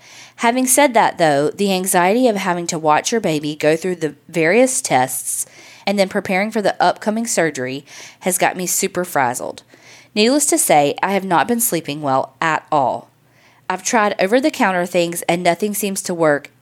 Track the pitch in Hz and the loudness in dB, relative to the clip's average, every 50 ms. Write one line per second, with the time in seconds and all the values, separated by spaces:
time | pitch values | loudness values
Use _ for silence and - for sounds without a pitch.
0 | - - - - - - _ - - 233 240 254 262 254 - 285 285 294 226 220 | -20 -20 -20 -20 -20 -20 _ -2 0 0 2 2 0 0 4 4 4 4 4 4
1 | 185 151 - - 170 156 143 139 147 151 - - 202 196 190 185 185 190 - 180 | 2 2 2 2 2 2 4 4 2 0 0 -2 -2 0 0 0 -2 0 2 2
2 | 175 185 208 247 262 240 208 190 190 190 175 180 175 170 - 160 160 151 151 151 | 4 4 4 4 2 2 2 0 -2 -2 -2 -4 -4 -6 -6 -2 2 2 2 2
3 | - - 240 226 208 180 156 147 151 147 156 151 - 151 160 160 - 185 180 170 | 2 0 -2 -2 0 0 -2 -2 -2 -6 -6 -2 0 2 2 2 0 -4 -6 -4
4 | 160 147 147 - _ - 160 175 160 160 190 233 254 254 254 - - - 156 131 | -6 -6 -8 -8 _ -8 -4 0 2 2 4 4 4 2 2 -2 -2 0 2 2
5 | 127 131 - - - - - - - - - - - - - - - 202 202 202 | 2 0 -2 -6 -8 -8 -8 -8 -8 -10 -12 -20 -20 -20 -18 -10 -6 -4 0 0
6 | 190 190 - 208 185 - 190 185 202 220 214 226 196 180 - - - 175 - - | 0 0 -2 -4 -4 -2 -2 -2 -2 -2 -2 -2 -2 -2 0 2 2 0 0 0
7 | - 220 208 226 233 226 - 196 170 160 151 139 127 127 131 143 - - - - | -2 -4 -4 -2 -4 -4 -2 0 0 0 -2 -4 -6 -6 -6 -8 -12 -14 -20 -20
8 | - - - _ - 190 175 - 175 151 - 185 180 175 - - - 190 190 180 | -20 -20 -16 _ -6 -4 -2 0 0 0 0 -2 -4 -4 -4 -2 -2 -4 -2 -4
9 | 180 - - 147 131 120 123 - - - - - - _ _ - - - - - | -4 -2 0 0 0 0 -2 -4 -8 -10 -12 -14 -18 _ _ -20 -20 -20 -20 -20
10 | - _ - 208 214 233 269 302 294 - 349 311 - - 170 151 143 143 - - | -18 _ -2 2 2 4 4 2 2 2 0 2 2 4 4 4 4 2 0 -2
11 | - 185 202 196 190 190 180 151 139 214 240 233 226 - 185 165 156 - 143 156 | -2 -2 -2 -2 0 0 2 2 2 2 0 -2 -2 -2 -2 -4 -4 -6 -8 -6
12 | 151 139 131 135 - - _ - 165 160 156 - - - 156 147 135 117 92 - | -2 0 0 0 0 -2 _ -4 -2 -2 -2 -2 -4 -2 0 0 0 0 -2 -4
13 | - _ _ _ _ _ _ _ _ _ _ _ _ - 185 185 - - - 233 | -8 _ _ _ _ _ _ _ _ _ _ _ _ -8 -8 -6 -4 -2 0 2
14 | 208 208 - - 180 190 220 269 262 311 - - 247 190 185 180 175 180 - 180 | 2 2 0 0 0 2 2 2 2 0 0 0 0 0 2 0 -2 0 0 0
15 | 170 170 170 170 - - 170 175 180 175 170 - 214 214 208 - - 202 196 - | 0 0 -2 -6 -4 -2 -2 0 2 0 0 0 0 -4 -4 -2 -4 -4 -4 -4
16 | - - 180 165 165 156 147 139 - - _ _ | -6 -6 -2 0 2 2 2 2 -2 -8 _ _